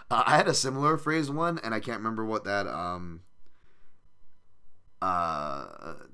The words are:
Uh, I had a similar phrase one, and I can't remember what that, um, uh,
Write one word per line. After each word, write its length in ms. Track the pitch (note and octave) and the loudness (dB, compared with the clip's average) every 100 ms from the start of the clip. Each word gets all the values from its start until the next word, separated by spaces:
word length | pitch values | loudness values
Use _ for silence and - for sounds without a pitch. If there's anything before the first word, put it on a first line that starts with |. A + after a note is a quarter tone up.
| - | 0
Uh, 140 | A#2 A#2 | 4 8
I 120 | D#3 | 8
had 100 | F3+ | 8
a 60 | |
similar 440 | C#3+ C3 C3+ D3 D#3 | 4 2 4 4 4
phrase 320 | D#3 D#3+ C#3+ | 2 0 0
one, 300 | D3 E3+ E3 | 0 0 0
and 100 | A2+ | -2
I 60 | A2 | -2
can't 200 | - A2 | -2 -4
remember 260 | A2+ A2 A2 | -2 -2 0
what 180 | G#2+ G2 | 0 0
that, 200 | G2+ F2 | 0 0
um, 540 | C#2 F2 F2+ F2+ E2+ - - - - - - - - - - - - - - - - - - | -2 -4 -4 -6 -8 -14 -14 -12 -12 -18 -14 -12 -12 -16 -14 -12 -12 -16 -14 -12 -12 -14 -4
uh, 640 | F#2 F2 E2+ D2+ D2 C#2 G1+ G1+ D#2+ D#2 - | 0 2 2 0 -2 -4 -8 -10 -10 -10 -12